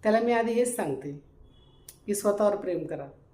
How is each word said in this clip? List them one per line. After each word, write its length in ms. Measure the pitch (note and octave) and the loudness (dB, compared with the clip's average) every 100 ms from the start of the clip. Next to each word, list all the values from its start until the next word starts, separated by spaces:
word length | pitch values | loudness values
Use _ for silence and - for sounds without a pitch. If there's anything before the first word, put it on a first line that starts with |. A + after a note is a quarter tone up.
त्याला 180 | A3 A3 | 4 2
मी 120 | A#3 | 4
आधी 200 | A#3 A3+ | 2 2
हेच 240 | A#3 B3 - | 2 0 0
सांगते 460 | E3+ C3+ C#3+ C#3+ - - - - _ _ - - - | -4 -4 -8 -14 -18 -20 -20 -20 _ _ -20 -18 -6
की 80 | |
स्वतःवर 420 | G3+ G#3 G3+ G#3 G3+ | 0 0 2 2 0
प्रेम 300 | F3+ E3 D#3 | -4 -4 -4
करा. 220 | D3+ C#3 - _ | -10 -10 -18 _